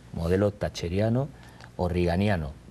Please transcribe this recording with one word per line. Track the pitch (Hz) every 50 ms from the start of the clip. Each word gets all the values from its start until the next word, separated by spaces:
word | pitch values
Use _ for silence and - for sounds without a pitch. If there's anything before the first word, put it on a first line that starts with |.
| - - -
modelo | - 82 85 92 95 104 101
thatcheriano | - - 87 82 - - - 85 87 98 107 113 117 127 143 147 - - - - - - - - -
o | - 90 85
reaganiano. | 87 87 87 85 85 92 101 107 98 82 76 71 - - - -